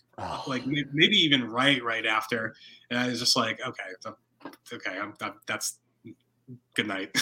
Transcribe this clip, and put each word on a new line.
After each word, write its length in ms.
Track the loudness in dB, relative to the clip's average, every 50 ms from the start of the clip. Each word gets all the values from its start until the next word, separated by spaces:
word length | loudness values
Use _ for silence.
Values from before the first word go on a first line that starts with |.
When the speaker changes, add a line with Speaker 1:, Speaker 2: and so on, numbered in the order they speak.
| _ _ _
Speaker 1:
Oh. 260 | -10 -8 -6 -6 -6 -4 -4
Speaker 2:
like, 180 | -4 -2 -2
may-, 200 | 0 0 -2 -2 -2
maybe 240 | 4 4 6 6 6
even 320 | 4 6 6 4 4 2 0
right, 320 | 0 4 4 4 4 4 2
right 220 | -2 -2 0 0
after. 500 | 2 2 2 2 0 -2 -2 -2 -6 -8 -12 -20 -20 -20 -20 _ -4
And 80 | -2 0
I 80 | 0
was 140 | 0 -2 0
just 160 | 2 4 4
like, 240 | 4 2 0 -2 -4 -6
"Okay, 200 | -8 -8 -8 -12 -12 -12 -12
so, 160 | -14 -14 -14 _ _ _ _ _ -16 -16 -16 _ _ -14
okay, 260 | -14 -8 -8 -8 -6 -4
I'm, 160 | -6 -6 -6 -8
I'm, 140 | -8 -8 -8 -10 -6
that's, 320 | -6 -4 -2 -4 -6 -6 _ _ _ _ _ _ -20 -20 _ _ _ _ _ _ -18 -18 -18 _ _ -2
good 140 | -2 -2 -2
night." 280 | -2 -4 -6 -2 -2 -2